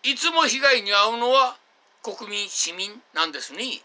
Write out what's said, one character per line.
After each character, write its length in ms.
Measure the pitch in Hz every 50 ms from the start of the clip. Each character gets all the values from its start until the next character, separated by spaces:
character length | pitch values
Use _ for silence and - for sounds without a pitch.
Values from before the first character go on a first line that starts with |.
| -
い 100 | 254 277
つ 160 | 240 302 339
も 160 | 330 330 320
被 120 | 254 226 269
害 220 | 269 277 262 240 202
に 100 | 202 202
遭 180 | 202 202 220
う 80 | 233 233
の 120 | 233 247
は 260 | 262 269 262 254 247 _ _ _ _ _ _ _ _ _ _
国 280 | 226 196 - 220 202
民、 180 | 208 208 202 190
市 240 | - - - 160 170
民 300 | 180 190 202 208 240 _ _ _
な 140 | 156 165
ん 60 | 160 143
で 100 | 135 120
す 100 | - 135
ね。 300 | 175 240 262 175 - _